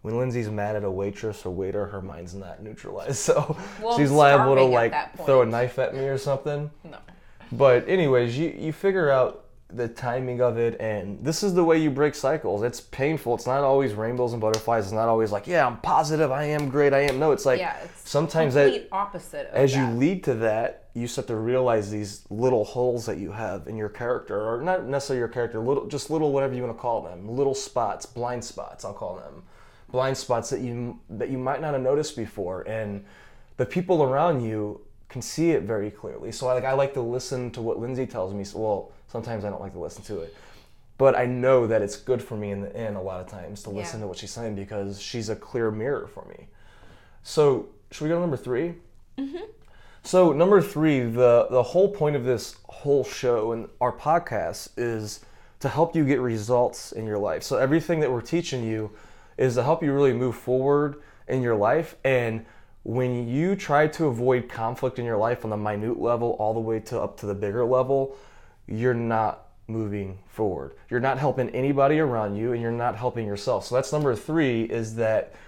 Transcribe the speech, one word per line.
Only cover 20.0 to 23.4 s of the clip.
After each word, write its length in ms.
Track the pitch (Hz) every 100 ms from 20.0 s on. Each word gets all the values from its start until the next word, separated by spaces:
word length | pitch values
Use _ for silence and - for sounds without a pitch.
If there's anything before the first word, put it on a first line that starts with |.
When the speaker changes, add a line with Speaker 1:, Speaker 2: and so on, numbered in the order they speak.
| 147 185
Speaker 1:
to 100 | - 113
that, 500 | 113 107 120 - - 120
you 100 | 120
start 220 | - -
to 80 | 110
realize 560 | 113 127 127 113 101
these 320 | 107 101 98 -
little 320 | 104 127 120
holes 420 | 104 127 127 120 110
that 140 | 87
you 120 | 90
have 360 | 98